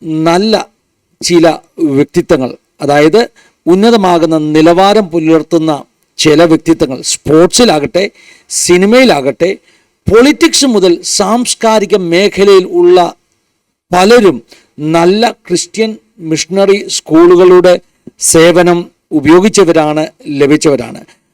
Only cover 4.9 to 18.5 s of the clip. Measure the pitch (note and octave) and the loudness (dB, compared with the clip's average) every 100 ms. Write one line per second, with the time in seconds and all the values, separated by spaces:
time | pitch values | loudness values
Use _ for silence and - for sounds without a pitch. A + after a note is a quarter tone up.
4.9 | G#3 F#3+ E3+ D#3+ D#3+ D3 E3+ D#3+ C#3+ - | 0 -2 -4 0 0 0 -4 -2 -6 -8
5.9 | _ _ - D#3 D3+ E3+ D#3 - D#3+ C#3 | _ _ -4 0 2 2 0 0 -2 -2
6.9 | C3 - - - D#3 F3 - A#3+ D#3 C#3 | -6 -10 -10 -2 0 2 0 0 0 -4
7.9 | F3 G3+ - _ _ - - - F3 G3 | -4 -6 -8 _ _ -14 -8 -2 0 2
8.9 | B3 B3+ D3 C3+ - F3 - _ _ _ | 2 2 0 -2 -4 -4 -6 _ _ _
9.9 | _ - G#3+ C4 D4+ E4 - C#4 G#3+ F#3 | _ -2 2 2 2 -2 -2 -2 0 0
10.9 | E3+ - - G3 A#3 A#3+ - A3+ A3 G3+ | -2 -4 -4 -2 -4 -4 -4 -2 0 0
11.9 | G#3 F3 E3+ G#3 - G3 G3 F#3 F3 F3 | -4 -2 -2 -2 0 2 2 2 0 2
12.9 | F3+ E3+ - _ _ _ _ _ _ - | 2 0 -4 _ _ _ _ _ _ -6
13.9 | F3+ G3 A#3+ G3+ B2 - _ _ - D3+ | 0 2 4 4 0 -6 _ _ -10 -4
14.9 | E3 F3 G#3 A#3 - - F3+ - - A3 | 0 0 0 -2 -6 -6 -6 -6 -6 -6
15.9 | A3 _ _ D#3+ D#3 - F#3+ G3 G3+ - | -6 _ _ -8 -8 -4 -2 0 0 -2
16.9 | - - D#3+ F3 F3 F#3 F3+ F3+ F3+ - | -12 -2 2 4 4 4 4 4 2 -4
17.9 | _ - - - E3 E3+ | _ -20 -10 -2 2 2